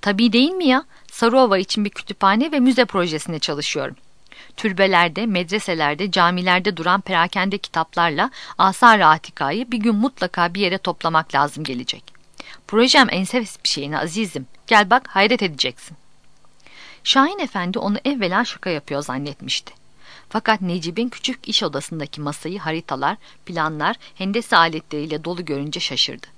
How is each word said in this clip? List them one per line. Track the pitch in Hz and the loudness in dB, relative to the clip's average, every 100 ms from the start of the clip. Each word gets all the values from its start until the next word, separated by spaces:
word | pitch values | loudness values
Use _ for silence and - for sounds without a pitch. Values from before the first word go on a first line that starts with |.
"Tabii | 202 202 233 | 0 2 2
değil | 226 277 | 4 2
mi | 370 320 | 2 2
ya? | 254 320 - - | 2 -2 -20 -20
Sarıova | - 226 262 247 190 | 0 2 4 4 2
için | 196 - 208 | 0 -2 -4
bir | |
kütüphane | - - 196 196 214 302 | -6 -14 0 2 2 0
ve | 294 | 2
müze | 254 254 240 | 4 4 2
projesine | 196 175 156 - 160 | 2 -2 -4 -6 -6
çalışıyorum. | - 147 151 151 139 147 - - - - - - | -6 -6 -4 -4 -6 -10 -20 -20 -20 -20 -20 -6
Türbelerde, | 220 180 196 180 175 156 226 | -4 2 4 6 4 0 -2
medreselerde, | 185 175 208 196 170 147 147 196 | -2 -2 -4 -4 0 0 0 -2
camilerde | 185 175 180 180 180 185 175 | 2 2 2 2 2 2 -2
duran | 165 190 | 0 0
perakende | 190 180 175 196 190 196 | 0 0 0 0 -2 -4
kitaplarla | - - 160 - 170 151 233 - - - | -4 -4 -2 0 0 0 -2 -4 -18 0
Asar-ı | 190 190 240 214 165 | 0 6 6 8 6
Atika'yı | 160 - - 143 180 254 | 4 0 -4 -4 -2 -4
bir | 240 | -2
gün | 214 208 | 0 2
mutlaka | 247 - 180 - 175 | 0 -2 -6 0 -2
bir | 175 | 0
yere | 196 190 | -2 0
toplamak | - 165 170 160 160 143 | -4 -4 0 0 0 0
lazım | 143 143 | 0 -2
gelecek. | 151 123 127 - - - _ - - - - | -8 -8 -8 -12 -14 -20 _ -20 -20 -20 -2
Projem | 214 247 302 247 | 2 6 6 4
enfes | 180 190 254 220 - | 2 -2 -4 -6 -8
bir | - | -6
şeyin | - 139 | -6 -4
azizim. | 151 160 170 208 147 131 - - | -4 -4 -4 -6 -6 -12 -18 4
Gel | 220 202 | 4 6
bak, | 240 - | 2 2
hayret | 190 208 247 | 2 4 4
edeceksin." | 190 143 127 - - - _ - - - - - - - - - | 0 -2 -6 -6 -20 -20 _ -20 -20 -20 -20 -20 -20 -20 -20 -12
Şahin | - 269 285 403 | 0 2 2 0
Efendi | 302 196 175 196 | -6 -4 -4 -4
onu | 202 202 269 | -2 -2 -2
evvela | 285 190 185 240 | -2 0 0 -2
şaka | - - | -6 -6
yapıyor | 156 - 143 | -6 -4 -6
zannetmişti. | 147 131 147 143 131 - - - - - - - - | -4 -6 -8 -10 -8 -8 -8 -20 -20 -20 -20 -20 -8
Fakat | 220 - 214 | -4 0 0
Necip'in | 180 175 165 170 240 | 0 -4 -4 -4 -6
küçük | - - 247 - | -4 -8 -8 -4
iş | - | -2
odasındaki | 185 143 - 165 139 - | -2 -4 -8 -10 -10 -8
masayı | 147 147 160 190 | -8 -8 -8 -8
haritalar, | 160 160 - 135 139 208 - - - | -6 -6 -4 -2 -2 -4 -12 -20 -10
planlar, | 170 156 151 151 226 - - | -4 -4 -2 -4 -4 -12 -8
hendese | 190 214 226 185 | -4 -4 2 4
aletleriyle | 165 156 - 151 156 151 | 4 0 -8 -8 -6 -6
dolu | 160 175 165 | -6 -8 -6
görünce | 139 147 165 | -6 -6 -6
şaşırdı. | - 127 - 123 - | -6 -4 -4 -6 -18